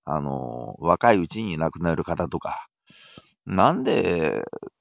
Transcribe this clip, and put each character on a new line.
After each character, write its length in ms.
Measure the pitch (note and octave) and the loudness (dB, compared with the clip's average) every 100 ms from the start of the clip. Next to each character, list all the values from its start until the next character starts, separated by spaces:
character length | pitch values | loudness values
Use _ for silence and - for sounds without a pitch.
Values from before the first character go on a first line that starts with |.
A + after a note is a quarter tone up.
あ 160 | D2 D2+ | -6 -4
の、 560 | C#2+ C2+ B1 A#1+ A#1 - | -4 -6 -8 -10 -10 -2
若 360 | E2 F2 A#2+ | 2 4 6
い 40 | G2+ | 6
う 80 | E2+ | 4
ち 160 | A2 | -4
に 140 | A2 D#2 | -4 -2
亡 160 | D#2+ | -2
く 60 | D#2+ | 0
な 120 | E2+ | -2
る 120 | D#2+ | 0
方 240 | E2+ E2+ F2 | -2 -2 -2
と 100 | E2+ | -4
か、 300 | - - - _ - - - - - _ | -6 -10 -12 _ -20 -20 -18 -20 -20 _
「な 280 | - F#2 A#2+ | -4 4 4
ん 100 | F#3 | 4
で、 640 | B2+ - F2+ F2 D2+ G#1 - - - _ | 2 2 2 2 0 -2 -6 -10 -14 _